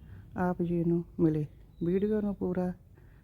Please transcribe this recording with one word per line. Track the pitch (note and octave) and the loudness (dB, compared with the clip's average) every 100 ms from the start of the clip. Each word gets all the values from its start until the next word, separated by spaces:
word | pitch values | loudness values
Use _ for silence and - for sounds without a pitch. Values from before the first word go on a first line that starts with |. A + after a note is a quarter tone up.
| - - - - | -18 -20 -12 -2
ਆਪ | F3+ F3+ | -2 0
ਜੀ | E3+ F3 | 0 2
ਨੂੰ | E3+ E3+ E3+ - | 2 2 0 2
ਮਿਲੇ। | E3 D#3 D3 - - - | 2 4 -2 -8 -18 -6
ਵੀਡੀਓ | E3+ F#3+ G#3 G#3+ | 0 2 2 0
ਨੂੰ | G3+ F#3+ | 0 -2
ਪੂਰਾ | F#3 F3+ F3+ - - - - - | -2 -2 -2 -4 -14 -20 -20 -20